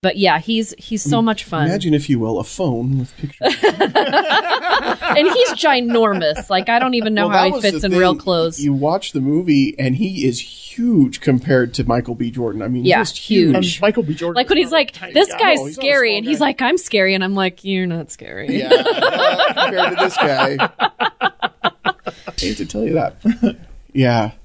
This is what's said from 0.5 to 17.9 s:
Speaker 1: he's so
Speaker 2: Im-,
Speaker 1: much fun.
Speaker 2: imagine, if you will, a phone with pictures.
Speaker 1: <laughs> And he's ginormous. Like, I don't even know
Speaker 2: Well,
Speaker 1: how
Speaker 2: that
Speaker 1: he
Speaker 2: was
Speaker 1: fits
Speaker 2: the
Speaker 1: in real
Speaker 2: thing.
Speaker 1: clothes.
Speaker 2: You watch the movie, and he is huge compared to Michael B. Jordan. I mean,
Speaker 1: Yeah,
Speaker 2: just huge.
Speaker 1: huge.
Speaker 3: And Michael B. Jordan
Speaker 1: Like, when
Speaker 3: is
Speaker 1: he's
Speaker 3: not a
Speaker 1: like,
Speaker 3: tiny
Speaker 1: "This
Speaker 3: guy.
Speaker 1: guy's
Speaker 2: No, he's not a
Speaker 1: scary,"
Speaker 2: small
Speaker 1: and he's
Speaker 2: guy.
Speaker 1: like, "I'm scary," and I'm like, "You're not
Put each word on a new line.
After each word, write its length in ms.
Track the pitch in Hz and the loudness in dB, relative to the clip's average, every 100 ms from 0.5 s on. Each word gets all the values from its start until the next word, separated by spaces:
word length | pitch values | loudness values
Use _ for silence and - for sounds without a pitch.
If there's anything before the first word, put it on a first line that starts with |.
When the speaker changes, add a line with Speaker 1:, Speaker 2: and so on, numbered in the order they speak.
| 226 220 - | -2 -2 -8
Speaker 1:
he's 240 | - 220 | -8 -6
so 160 | 143 226 | 0 2
Speaker 2:
Im-, 60 | 226 | 2
Speaker 1:
much 180 | 214 | 0
fun. 220 | - 165 151 | -4 -2 0
Speaker 2:
imagine, 280 | 196 185 147 | 0 0 0
if 120 | 143 | 2
you 120 | 127 | 0
will, 200 | 110 107 | 0 -2
a 40 | |
phone 560 | - - 180 117 127 135 | -4 -4 -2 -2 -2 -2
with 180 | 127 - | -4 -8
pictures. 380 | 147 - 381 - | -12 -2 -2 2
Speaker 1:
<laughs> 1300 | 403 - 403 - 302 285 381 392 381 494 359 523 - - 339 294 | 0 0 0 0 2 0 2 0 0 -2 0 -2 -2 -4 0 2
And 100 | 330 | 4
he's 220 | 392 494 | 4 2
ginormous. 960 | - 320 269 240 233 226 190 160 - - | 2 2 2 2 2 2 2 0 -2 -2
Like, 200 | 190 196 | -2 2
I 80 | 233 | 0
don't 160 | 254 | 2
even 220 | 240 220 214 | 0 0 0
know 120 | 208 | 2
Speaker 2:
Well, 100 | 196 | 2
Speaker 1:
how 60 | |
Speaker 2:
that 40 | 190 | 2
Speaker 1:
he 40 | |
Speaker 2:
was 80 | 247 | 2
Speaker 1:
fits 180 | 208 185 | 0 0
Speaker 2:
the 60 | 196 | 0
Speaker 1:
in 60 | 180 | 4
real 140 | 185 | 4
Speaker 2:
thing. 60 | 151 | 2
Speaker 1:
clothes. 400 | - 175 165 165 | 0 0 0 -2
Speaker 2:
You 120 | 143 | -2
watch 400 | 139 143 185 - | 0 0 -2 -4
the 80 | 147 | -4
movie, 520 | 135 151 180 143 135 - | 0 0 2 2 2 0
and 160 | 131 135 | -2 0
he 320 | 196 185 131 | -2 0 -2
is 120 | 120 | -2
huge 800 | - - - - 240 214 131 - | -8 -18 -16 -4 2 4 4 2
compared 520 | - 127 - 131 120 - | 0 0 2 2 2 -2
to 80 | 120 | -2
Michael 280 | 120 123 | -2 -2
B. 160 | 120 120 | -6 -6
Jordan. 320 | 120 117 104 | -4 -6 -4
I 60 | 104 | -4
mean, 180 | 127 135 | 0 2
Speaker 1:
Yeah, 140 | 165 | 2
Speaker 2:
just 180 | 180 - | 2 -6
huge. 380 | - 208 165 135 | 0 2 4 2
Speaker 1:
huge. 200 | 185 165 | 0 0
Speaker 3:
And 40 | |
Michael 220 | 202 220 | 0 0
B. 100 | 165 | -2
Jordan 220 | 147 170 175 | -4 -4 -2
Speaker 1:
Like, 140 | 254 | 0
when 100 | 359 | 2
Speaker 3:
is 60 | 269 | 2
Speaker 1:
he's 60 | |
Speaker 3:
not 60 | 320 | 0
a 40 | |
Speaker 1:
like, 100 | 285 | -2
Speaker 3:
tiny 220 | - 180 | -6 -2
Speaker 1:
"This 180 | 285 381 | 2 2
Speaker 3:
guy. 80 | - | 2
Speaker 1:
guy's 200 | 415 294 | 2 2
Speaker 2:
No, 60 | 196 | 0
he's 120 | 160 | -4
not 60 | |
a 40 | 269 | 0
Speaker 1:
scary," 220 | 285 240 | 2 2
Speaker 2:
small 80 | 208 | 0
Speaker 1:
and 80 | 226 | -2
he's 100 | 294 | 0
Speaker 2:
guy. 60 | 285 | 0
Speaker 1:
like, 160 | - | 0
"I'm 160 | 254 349 | 0 0
scary," 380 | - 214 190 190 | 0 2 2 2
and 80 | |
I'm 100 | 190 | 0
like, 300 | 196 185 180 | 0 -2 -4
"You're 240 | 196 190 | -4 -2
not 240 | 185 | -2